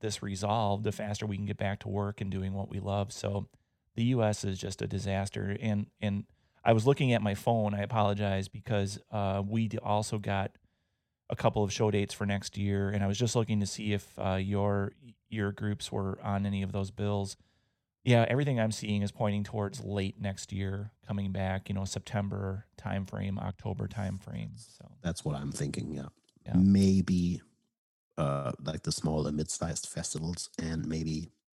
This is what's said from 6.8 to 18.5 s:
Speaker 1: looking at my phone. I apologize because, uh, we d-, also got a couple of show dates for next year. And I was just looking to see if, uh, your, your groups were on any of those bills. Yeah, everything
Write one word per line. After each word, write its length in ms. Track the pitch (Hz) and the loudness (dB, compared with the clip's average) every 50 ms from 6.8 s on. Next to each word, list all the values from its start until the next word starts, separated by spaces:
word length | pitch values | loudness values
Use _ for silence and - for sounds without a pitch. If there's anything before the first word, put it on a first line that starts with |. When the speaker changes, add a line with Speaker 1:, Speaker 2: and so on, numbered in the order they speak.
| 110 | 6
Speaker 1:
looking 260 | 139 139 - 143 127 | 6 6 6 4 4
at 100 | 117 107 | 4 4
my 120 | 104 101 101 | 2 2 0
phone. 400 | - - 120 117 113 104 104 104 | 0 2 2 2 2 2 0 0
I 80 | 101 | 0
apologize 680 | 101 - 120 110 104 101 101 101 104 98 98 95 98 - | -2 0 2 2 4 4 2 2 0 0 0 0 -2 -4
because, 520 | - 107 - - 110 101 98 98 104 - - - | -8 -8 -4 0 0 2 0 0 -4 -8 -10 -6
uh, 320 | 110 104 101 95 98 101 98 | -4 -2 0 0 0 0 0
we 240 | 101 113 113 113 101 | 0 0 0 0 0
d-, 100 | 110 - | -2 -4
also 400 | - 104 104 104 107 - 113 107 | -2 0 0 0 0 -2 -4 -4
got 380 | 98 104 98 98 101 - - _ _ _ _ _ _ _ _ _ _ _ _ _ _ - | -2 -2 0 0 -2 -4 -6 _ _ _ _ _ _ _ _ _ _ _ _ _ _ -8
a 60 | 110 | -2
couple 260 | - - 110 - 110 | 0 2 2 4 2
of 100 | 101 95 | 2 2
show 180 | - - 110 107 | 2 2 2 4
dates 220 | 101 101 101 - | 4 2 0 0
for 140 | - - 107 | -2 -2 -2
next 320 | 101 101 98 - - - 101 | 0 0 -2 -4 -6 -4 -2
year. 320 | 101 101 101 98 98 98 | 0 0 2 0 0 0
And 120 | 107 98 | 0 0
I 40 | 101 | 0
was 120 | 98 101 104 | 0 0 2
just 180 | 123 110 - | 0 2 2
looking 240 | 120 110 113 107 104 | 2 2 2 2 0
to 60 | 101 | 0
see 260 | - - - 107 104 | -2 -4 -4 -2 -2
if, 260 | 101 98 - - - - | -2 -2 -4 -6 -8 -4
uh, 160 | 98 95 95 | -2 0 0
your, 580 | 95 95 101 101 98 101 101 101 98 98 104 - - 127 117 - _ _ - | 0 0 0 0 2 2 2 2 2 0 -2 -6 -10 -20 -20 -20 _ _ -6
your 240 | 110 110 98 104 | -2 -2 0 0
groups 380 | 101 - 107 104 104 - - - | -2 -2 -2 -2 -2 -2 -4 -4
were 280 | - 104 95 95 95 - | -4 -2 -2 -2 -4 -4
on 240 | - 104 101 98 101 | -2 -2 0 0 0
any 160 | 101 101 98 | 0 0 -2
of 100 | 98 95 | -2 -2
those 180 | 101 98 98 95 | -2 -2 -4 -4
bills. 460 | - - 101 101 101 101 98 95 - - _ _ _ _ _ _ _ _ _ _ _ _ - | -4 -2 -2 0 0 0 -2 -4 -8 -14 _ _ _ _ _ _ _ _ _ _ _ _ 4
Yeah, 220 | 123 120 117 113 - | 6 6 6 6 4
everything 300 | 123 139 143 143 | 2 2 2 2